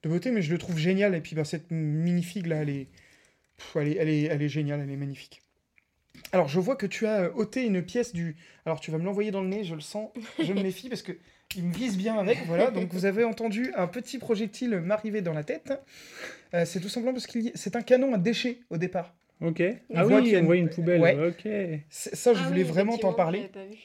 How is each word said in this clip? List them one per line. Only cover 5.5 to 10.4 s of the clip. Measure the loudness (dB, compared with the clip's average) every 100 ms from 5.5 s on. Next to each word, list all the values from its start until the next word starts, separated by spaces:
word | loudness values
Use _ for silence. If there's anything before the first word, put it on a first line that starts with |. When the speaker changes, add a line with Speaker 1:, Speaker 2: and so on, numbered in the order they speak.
| _ _ _ _ _ _ -20 -2
Speaker 1:
Alors, | 0 2
je | 2
vois | 0 -2
que |
tu | -4 -2 0
as, | 2
euh, | 0
ôté | 0 -2 0
une | 0 0
pièce | 0 -4 -2
du, | -4 -6 -8 -18 -12 -6
alors, | -6
tu | -4
vas | -4
me |
l'envoyer | -2 -2 -2
dans | -2
le | -4
nez, | -4
je | -6
le | -8
sens, | -10 -10 -10 -12 -12 -4